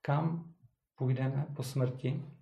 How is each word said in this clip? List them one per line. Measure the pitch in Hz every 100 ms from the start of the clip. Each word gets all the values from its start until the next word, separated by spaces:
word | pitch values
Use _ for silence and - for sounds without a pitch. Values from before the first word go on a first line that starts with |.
kam | - 143 165 - - - - _ _ -
půjdeme | 131 127 131 139 147 -
po |
smrti? | 120 135 127 - 127 - - -